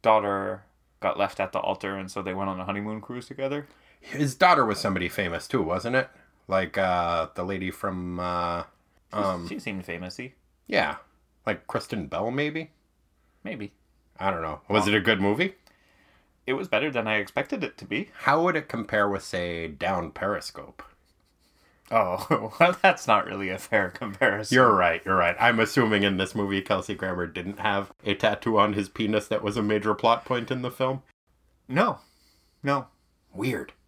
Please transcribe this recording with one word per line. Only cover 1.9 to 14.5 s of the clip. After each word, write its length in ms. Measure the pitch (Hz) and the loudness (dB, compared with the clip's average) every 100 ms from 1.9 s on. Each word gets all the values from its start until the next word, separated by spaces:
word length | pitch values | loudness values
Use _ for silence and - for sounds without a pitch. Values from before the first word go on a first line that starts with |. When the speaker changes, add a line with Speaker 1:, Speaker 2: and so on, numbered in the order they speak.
| 98 | -8
Speaker 1:
and 140 | 95 | -8
so 100 | 98 | -8
they 140 | 95 | -6
went 160 | 92 98 | -4 -4
on 100 | 92 | -4
a 40 | 92 | -6
honeymoon 340 | 101 107 107 | -4 -6 -8
cruise 260 | - 123 - | -10 -12 -12
together. 380 | - 135 147 143 _ _ _ | -6 -4 -4 -8 _ _ _
Speaker 2:
His 340 | - 139 139 | -12 -2 -2
daughter 320 | 127 180 160 113 | 4 6 6 4
was 120 | 101 | 0
somebody 300 | 107 92 87 | -2 -2 -2
famous 380 | - 92 82 - | -2 -4 -4 -2
too, 140 | 131 | -2
wasn't 340 | 82 90 117 131 | 0 -2 0 0
it? 140 | - - _ _ - | -2 -12 _ _ -2
Like, 280 | 95 87 98 | 0 0 0
uh, 520 | 92 90 85 85 80 | 2 2 2 0 -2
the 100 | - | -4
lady 260 | 90 95 92 | -4 -4 -6
from, 480 | - 101 92 90 90 | -6 -6 -6 -6 -4
uh, 440 | 90 87 87 85 - _ _ _ _ | -4 -2 -2 -4 -8 _ _ _ _
Speaker 1:
She's, 100 | 104 | -4
Speaker 2:
um, 240 | 98 90 85 | -2 -2 -8
Speaker 1:
she 100 | 98 | -10
seemed 280 | - 98 90 | -8 -10 -8
famous-y. 480 | 85 90 - 127 _ _ _ - | -10 -10 -12 -14 _ _ _ -2
Speaker 2:
Yeah. 300 | - 76 73 - _ _ _ - | -2 0 -6 -16 _ _ _ -6
Like 200 | 90 - | -6 -4
Kristen 420 | 113 - 110 71 | -6 -4 -8 -4
Bell, 220 | 82 110 | -4 -2
maybe? 420 | 131 147 156 160 _ _ _ _ _ _ _ | -2 -4 -4 -10 _ _ _ _ _ _ _
Speaker 1:
Maybe. 280 | 107 107 101 _ _ _ _ - | -12 -10 -12 _ _ _ _ -4
Speaker 2:
I 120 | 98 | -4
don't 120 | 87 | -2
know. 180 | 80 | -6